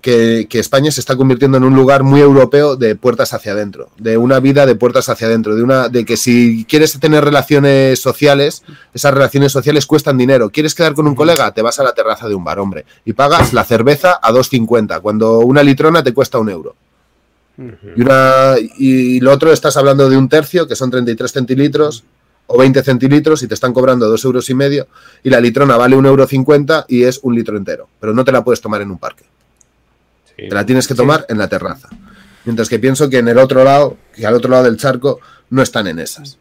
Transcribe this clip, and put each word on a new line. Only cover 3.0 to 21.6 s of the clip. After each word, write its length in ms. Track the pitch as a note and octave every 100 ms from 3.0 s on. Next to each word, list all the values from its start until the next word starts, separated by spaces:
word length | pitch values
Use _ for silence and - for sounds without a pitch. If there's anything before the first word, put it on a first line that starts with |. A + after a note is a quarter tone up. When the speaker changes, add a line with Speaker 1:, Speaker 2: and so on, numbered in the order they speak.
| B2+ A2+ B2
Speaker 1:
hacia 200 | A2+ G#2+
adentro, 360 | G2+ G#2 - A#1+ _
de 200 | A2 A2+
una 220 | B2 C3
vida 280 | C3+ C#3 C3+
de 80 | A#2
puertas 340 | B2 B2 A#2+
hacia 160 | A2 A2+
adentro, 300 | A2+ G#2+ G#2+
de 80 |
una, 260 | A#2+ C3 A#2+
de 160 | A#2+ A2+
que 100 | A#2
si 480 | B2+ A#2+ A#2+ A2+ A2
quieres 300 | D3+ D3+ C3+
tener 260 | D#3 D3+ D3
relaciones 760 | C#3+ C3 D3 C#3 C3+ C3+ B2+
sociales, 600 | C3 - D3 C#3 C#3+ - - D3+ _
esas 220 | A#2+ C#3+ C3+
relaciones 360 | C3 C#3 C#3
sociales 360 | C3+ C#3 D3 -
cuestan 280 | D3+ C#3+ C3
dinero. 360 | B2+ C3 G#2+
¿Quieres 240 | D3 D3+ -
quedar 180 | D#3+
con 140 | C#3+ D3+
un 60 |
Speaker 2:
Ujú. 100 | C3+
Speaker 1:
colega? 280 | D#3 D#3+ A2 G#2
Te 80 |
vas 160 | A#2 B2+
a 40 |
la 100 | C3 -
terraza 320 | A2 G#2 A#2
de 60 | G2
un 80 |
bar, 160 | D#2+ F2+
hombre, 260 | G2 D#2 - _
y 100 | -
pagas 380 | G#2+ C#3 E3 B2+
la 120 | A#2
cerveza 560 | - A2+ A#2+ D3 F3+ F3+
a 100 | A2+
dos 160 | A#2+ B2+
cincuenta, 500 | C3 A2+ A#2 G#2+ E2
cuando 400 | G2 G#2+ A2 A2+
una 240 | A#2+ C#3+
litrona 400 | C#3+ C3+ D#3 E3+
te 100 | C3+
cuesta 240 | B2 C3 B2
un 120 | A2
euro. 260 | F2+ D2+ - _ _ _ _ _ _ _ -
Speaker 2:
Ujú. 140 | B2+ - G2+ E2+
Speaker 1:
Y 60 |
una, 500 | B2 C3+ C3 C3 C3+ C3 A2 -
y 420 | C3+ C3 B2 B2+
lo 100 | B2+
otro, 200 | C#3 D#3+
estás 240 | D3 D3+ C#3+
hablando 320 | C#3 C#3 C3+
de 100 | C3+
un 120 | C3+
tercio, 380 | D#3 D3+ F3+ D#3+
que 80 | A2
son 160 | B2+
treinta 180 | B2+ A#2+
y 40 | A2+
tres 160 | B2
centilitros, 720 | C#3 B2 C3